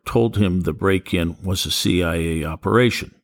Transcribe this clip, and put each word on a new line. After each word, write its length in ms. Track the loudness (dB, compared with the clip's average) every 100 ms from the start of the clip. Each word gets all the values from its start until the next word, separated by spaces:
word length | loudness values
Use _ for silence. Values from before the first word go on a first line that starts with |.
| -2
told 320 | 0 2 2
him 240 | 2 2
the 100 | -2
break-in 640 | 0 0 0 0 -2 -2 -4
was 220 | -6 -4 -4
a 60 |
C 320 | -2 0 2
I 120 | 0 0
A 260 | -2 -4
operation. 720 | -4 -6 0 4 4 0 -8 -16